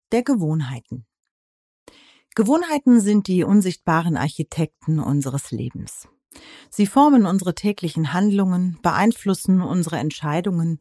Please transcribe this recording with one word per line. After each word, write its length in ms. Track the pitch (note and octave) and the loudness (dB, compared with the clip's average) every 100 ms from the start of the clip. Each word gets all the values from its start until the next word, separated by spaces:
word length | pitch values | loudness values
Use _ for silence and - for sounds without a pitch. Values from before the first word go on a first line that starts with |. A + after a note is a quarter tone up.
| _ | _
der 100 | A#3 | -2
Gewohnheiten. 840 | A#3+ A#3+ D#3 D#3 C3 B2 - B2 - _ _ _ _ _ _ _ _ - _ _ _ | 0 0 0 -2 -4 -8 -12 -16 -16 _ _ _ _ _ _ _ _ -20 _ _ _
Gewohnheiten 680 | - G#3+ D#4+ F4 D4 B3+ A#3+ | -2 2 2 0 0 4 4
sind 260 | G3+ G#3 G3 | 4 2 2
die 180 | F3+ | 0
unsichtbaren 720 | D#3+ G#3 F#3 - - D#3+ E3+ C#3+ | 4 4 2 -2 -2 0 0 -2
Architekten 800 | D3 - D3+ - D#3 _ - D#3 | -2 -4 -6 -4 -4 _ -4 -2
unseres 520 | - C#3+ C3+ C#3 - | 0 -2 -2 -6 -6
Lebens. 580 | A2+ B2 - - - - _ - - - - - | -8 -8 -10 -14 -16 -20 _ -20 -20 -20 -20 -8
Sie 160 | - G3+ | -2 0
formen 400 | C4+ D4 C4 F#3+ | 4 6 6 4
unsere 280 | F#3+ F3 | 0 -2
täglichen 600 | E3 G#3 G3+ E3 D#3+ D3+ | -4 -4 -4 -4 -2 -2
Handlungen, 640 | F3+ G#3 G3 F#3+ F3+ F3+ E3 | 0 0 2 0 0 -2 -2
beeinflussen 800 | F3 D#3+ G#3+ - G3 F#3+ - F#3 | -2 2 2 0 -2 -2 2 2
unsere 380 | F3+ F3+ D#3+ D#3 | 2 -2 -2 -4
Entscheidungen 800 | D3+ - D3+ D#3 F#3+ F3 E3 D#3+ | -6 -6 -4 -4 -2 -2 -2 -4